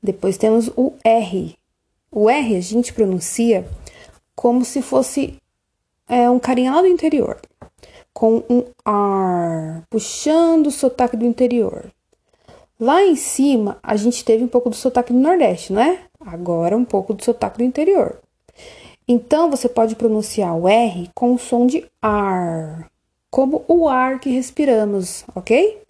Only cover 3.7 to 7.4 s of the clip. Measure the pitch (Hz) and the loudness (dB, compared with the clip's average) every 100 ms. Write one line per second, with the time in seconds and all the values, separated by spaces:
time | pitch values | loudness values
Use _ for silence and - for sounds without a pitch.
3.7 | - - - - _ _ _ 247 247 247 | -14 -18 -20 -20 _ _ _ 0 0 0
4.7 | - 254 269 262 - 277 - _ _ _ | -4 -2 -2 -2 -2 -6 -8 _ _ _
5.7 | _ _ _ _ 240 240 247 247 247 254 | _ _ _ _ 0 2 2 0 -2 0
6.7 | 277 370 359 320 302 - - | 2 2 2 0 0 -2 -6